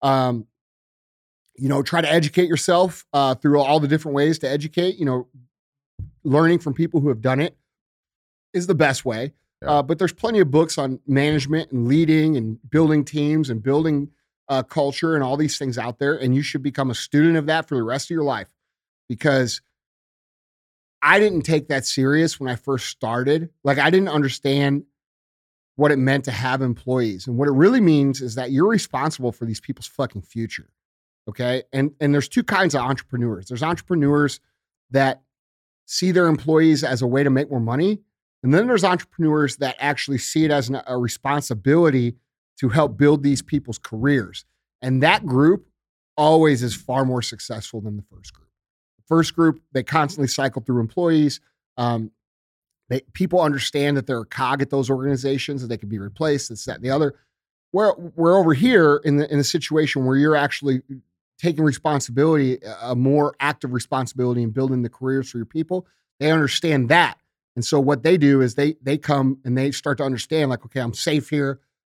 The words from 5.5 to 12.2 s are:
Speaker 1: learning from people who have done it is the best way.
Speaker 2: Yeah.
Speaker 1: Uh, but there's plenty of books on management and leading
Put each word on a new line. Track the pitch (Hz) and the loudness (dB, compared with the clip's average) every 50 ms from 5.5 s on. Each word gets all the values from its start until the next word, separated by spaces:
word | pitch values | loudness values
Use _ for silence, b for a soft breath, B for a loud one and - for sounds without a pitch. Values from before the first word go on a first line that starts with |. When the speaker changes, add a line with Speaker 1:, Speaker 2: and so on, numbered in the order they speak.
| _ _ _ _ _ _ _ _ _ - - - - _ - | _ _ _ _ _ _ _ _ _ -16 -16 -16 -16 _ -2
Speaker 1:
learning | 143 135 151 165 165 175 170 | 0 4 4 4 4 4 2
from | - 151 123 | 0 -4 -2
people | - 165 160 - 151 | -2 -2 0 0 0
who | 143 147 | 0 0
have | 123 113 | -2 -2
done | 113 131 131 139 | -2 -2 0 0
it | 160 - - _ _ _ _ _ _ _ _ _ _ _ _ _ _ _ _ _ _ _ - | -2 -4 -6 _ _ _ _ _ _ _ _ _ _ _ _ _ _ _ _ _ _ _ -6
is | 180 175 | -4 -2
the | 190 180 | 0 2
best | 143 156 139 131 - - | 2 2 2 0 -2 -4
way. | 127 110 113 127 151 - _ _ _ _ _ - | -6 -6 -4 -6 -8 -10 _ _ _ _ _ -4
Speaker 2:
Yeah. | - | 0
Speaker 1:
Uh, | 147 143 135 | 0 0 0
but | 139 165 - | 0 -2 -2
there's | 190 165 - | -2 -2 -2
plenty | - - 226 226 202 | -4 -4 0 2 2
of | 175 135 | 2 4
books | 135 156 170 165 - | 4 2 2 0 -2
on | 156 139 131 131 - _ | -4 -4 -4 -6 -6 _
management | 143 135 139 143 151 156 147 131 135 156 160 - - | 0 0 2 2 2 0 0 0 -2 -2 -2 -2 -4
and | 131 120 117 | -4 -2 0
leading | 123 143 160 165 156 156 156 | 2 4 4 4 4 4 2